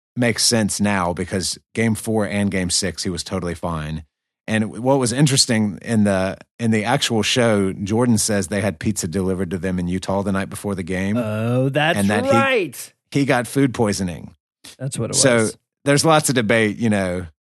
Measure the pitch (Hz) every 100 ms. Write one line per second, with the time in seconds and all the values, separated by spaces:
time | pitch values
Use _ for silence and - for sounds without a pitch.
0 | _ - 120 107 - 117 101 - 104 98
1 | 87 90 87 98 85 - _ - 113 107
2 | 113 110 101 101 101 95 90 - 95 -
3 | 98 87 - 95 87 85 87 82 76 78
4 | 76 _ _ _ - 110 110 82 127 139
5 | 123 123 151 135 - 113 104 85 - 113
6 | 101 95 95 - - - 117 110 104 143
7 | - 113 101 131 117 104 95 - 98 113
8 | 123 107 - 101 85 101 101 82 110 101
9 | 92 95 92 90 90 90 95 90 87 92
10 | - 98 101 98 92 92 101 98 82 92
11 | 98 113 110 107 117 123 135 139 156 196
12 | 202 208 269 277 269 254 160 - - _
13 | _ - 277 127 120 139 139 110 107 101
14 | 92 69 - _ _ _ - - 131 -
15 | 113 - 135 117 107 - _ _ 139 143
16 | 160 156 - 127 104 117 107 95 117 104
17 | 92 90 85 _ _